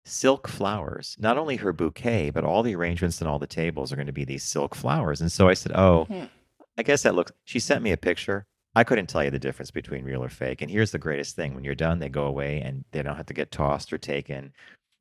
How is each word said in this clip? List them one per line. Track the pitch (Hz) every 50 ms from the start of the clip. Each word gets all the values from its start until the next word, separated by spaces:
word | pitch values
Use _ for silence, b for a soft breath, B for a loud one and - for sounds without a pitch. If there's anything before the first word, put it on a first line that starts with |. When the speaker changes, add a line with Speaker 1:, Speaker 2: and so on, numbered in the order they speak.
| _
Speaker 1:
silk | - - - - 131 135 135 - -
flowers. | - - 101 98 107 98 76 - - - - - - -
Not | 104 110 123 147
only | 160 151 131
her | 104 101 92
bouquet, | 80 82 85 78 - - - 120 117 95 76 73
but | 73 80 76
all | 73 87 107
the | 117 120 95
arrangements | 85 87 85 87 87 92 87 82 -
and | 82 78
all | 73 71
the | 73
tables | - - 82 80 85 76 73 65 65
are | 69
gonna | 71 71 71
be | 69 71 69
these | 65 67 67 -
silk | - - 151 143 143 -
flowers. | - - - 151 160 110 78 71 71
And | 80 85
so | - - 95 90
I | 92
said, | - - - -
"Oh, | 92 95 92 87 82 80
Speaker 2:
Hmm. | - 196 180 - - _ _ _ _ _ _ - _ -
Speaker 1:
I | 117
guess | 113 143 143 -
that | - 113 92
looks," | 87 85 - - _ _
she | - - 120
sent | - - 143 117
me | 117 104
a | 82
picture. | - - 87 85 - - - 98 101 98 _ _ _ _ _ -
I | 113 117
couldn't | - 127 107 90 -
tell | - 80
you | 71 69
the | 69 67
difference | 67 67 - - 69 -
between | - 78 - - 71 65 65
real | 65 65 64 64
or | 64
fake. | - - 65 64 64 -
And | 76 73
here's | 98 107 110 -
the | - 78
greatest | 73 80 71 71 71 - -
thing. | - 80 69 67
When | 65 69
you're | 69 69
done, | 69 80 82 85 87
they | 76 67
go | 67 73 71
away | 71 69 71 69 71 73 73
and | 64 65 69 67 - _
they | - 76
don't | 69 71 71
have | 139 139
to | - 69
get | 147 139 -
tossed | - - 71 71 71 69 - -
or | 78 -
taken. | - - 69 71 - - 69 67 69 69 b b b b b b _ _ _ _